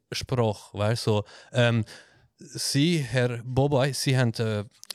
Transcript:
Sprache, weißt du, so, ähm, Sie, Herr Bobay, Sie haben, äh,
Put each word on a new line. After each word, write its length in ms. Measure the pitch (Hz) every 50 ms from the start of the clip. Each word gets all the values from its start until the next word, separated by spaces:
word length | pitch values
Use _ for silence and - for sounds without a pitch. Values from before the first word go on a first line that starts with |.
| _ _ -
Sprache, 640 | - - - 139 123 117 110 101 - - - -
weißt 300 | 101 104 107 120 117 -
du, 40 | -
so, 140 | 107 104 101 - - - - - -
ähm, 320 | 123 120 117 117 113 110 - - - - _ _ _ _ _ _ _
Sie, 580 | - - - - - - - 139 143 170 175 160
Herr 440 | 139 117 110 131 123 123 123 117 110
Bobay, 500 | 123 127 127 135 147 147 127 131 147 127
Sie 240 | - - 143 131
haben, 160 | 127 127 117 110
äh, 300 | - 117 110 107 104 101 - _ _ - _